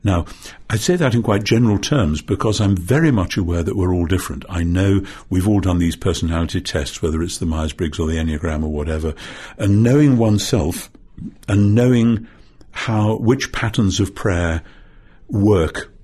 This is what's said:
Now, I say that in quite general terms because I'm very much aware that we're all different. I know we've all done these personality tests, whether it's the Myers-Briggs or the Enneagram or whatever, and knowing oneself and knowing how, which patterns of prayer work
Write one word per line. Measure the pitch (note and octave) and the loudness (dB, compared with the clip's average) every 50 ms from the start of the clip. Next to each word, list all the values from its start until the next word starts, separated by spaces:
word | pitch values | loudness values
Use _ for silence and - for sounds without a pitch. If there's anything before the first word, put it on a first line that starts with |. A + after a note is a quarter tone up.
Now, | - G2+ F#2 E2+ D#2+ - - - - - - - - - | 0 0 0 0 -2 -6 -12 -20 -20 -20 -20 -20 -8 -6
I | A2 A2 | -4 -2
say | - - F3+ | 0 0 0
that | F3 D#3+ C3 A2 | 2 2 2 2
in | A#2+ | 2
quite | A2+ A2+ G#2 G2+ G#2+ | 2 2 0 0 2
general | - A#2 A2+ B2 A2 G2+ | 2 2 4 4 4 2
terms | G2 - - D3+ C#3+ F#2+ D2+ D2+ D2+ | 0 0 0 0 0 2 0 -2 -4
because | - - G2+ - - A2 G#2 - | -4 -4 -4 -2 0 -2 0 2
I'm | G#2 G2 G2 F#2 | 2 2 2 0
very | E2+ F2+ B2 D3+ E3 D#3 | 0 0 2 2 4 4
much | C3 G#2 F2 F2 - | 2 2 0 -2 -2
aware | A2 F#2 E2 E2+ E2+ | -4 -2 -2 -2 -2
that | E2+ G2 F#2 | -2 -2 -2
we're | F#2+ F2+ F#2 | -2 0 0
all | F2+ F2+ F2 | 0 0 0
different. | D#2+ F#2+ F2+ - - - - - - | 0 0 -2 -2 -6 -10 -12 -10 -8
I | F2+ F2 | -4 -2
know | E2+ E2+ F2 F2+ F#2+ G2+ G2 G2 G2 - - - - - | -2 0 0 2 2 2 2 2 0 -4 -14 -20 -8 -2
we've | F#2+ F#2 F2+ | -2 0 2
all | G#2+ G#2 G2+ | 2 2 2
done | E2+ F#2+ F2 F2 | 2 2 2 2
these | F2 E2+ D#2+ | 2 0 0
personality | - - F#2+ E2 - - E2 E2 E2 E2 D#2+ - F2+ | -2 -2 -2 -2 0 -2 -2 -2 -2 -2 -2 -4 -6
tests, | C#2+ - - E2 C#2+ - - - | -6 -4 -4 -4 -4 -4 -6 -4
whether | - D#2+ D#2 D#2+ | -4 -2 -2 -2
it's | E2+ E2 - | -4 -4 -6
the | - F#2 | -6 -4
Myers-Briggs | E2 D#2+ D#2+ D#2 D#2 - - F2+ D#2 D2 - | -4 -2 -2 -4 -6 -4 -4 -6 -6 -4 -4
or | E2 | -4
the | D#2 D#2+ | -2 -2
Enneagram | D#2+ D#2+ D#2+ D#2 D2 - E2 D#2 D2+ | -2 -2 -2 -4 -4 -4 -4 -4 -4
or | D#2 D2+ | -4 -4
whatever, | D#2 D2 D2 D#2+ D#2 D#2 D#2 D#2 D2+ - - - - - - - - - | -4 -4 -4 -4 -4 -4 -4 -6 -6 -8 -14 -16 -16 -16 -18 -18 -8 -4
and | A2 G2+ G2+ G#2 | 0 2 2 4
knowing | A2+ A#2+ C3 D3 D3+ C#3+ B2+ | 4 4 4 6 6 4 4
oneself | A2+ A2+ A2 G#2+ G#2 - - - G#2+ D2 D#2+ - - - - _ - - - - - - - - - - | 4 4 2 2 2 0 0 0 0 0 0 -4 -6 -10 -14 _ -20 -20 -20 -18 -16 -16 -16 -16 -14 -4
and | - G2+ G2+ G2+ G2+ G#2 | 0 2 2 4 4 4
knowing | A#2 B2 B2+ B2+ A#2 A2+ A#2 A#2 G#2 - - - - - - _ - - - | 4 4 4 4 4 4 2 2 0 -4 -12 -20 -20 -20 -20 _ -20 -20 -16
how, | - - - - A2 G#2+ G#2+ G#2+ A2 | -12 -8 -4 -2 0 2 2 2 0
which | G#2 A2+ G#2+ C3 C3+ - - | 2 2 2 2 2 0 -8
patterns | - - - G#2+ - - A2 F#2+ E2+ - | -6 -4 -4 -2 0 0 0 0 2 0
of | G2 F2+ - | -2 -2 -4
prayer | - - A2 F2+ E2+ F2 E2+ D#2+ D#2+ - - - - - - - - - - - - - | -4 -2 -2 0 0 0 0 -2 -4 -6 -10 -20 -20 -20 -20 -20 -20 -20 -20 -20 -20 -14
work | - - G2+ G2 G#2+ G#2 F2+ D#2+ D2+ - - - - - - | -6 -2 2 4 4 4 4 2 0 -2 -8 -12 -12 -18 -20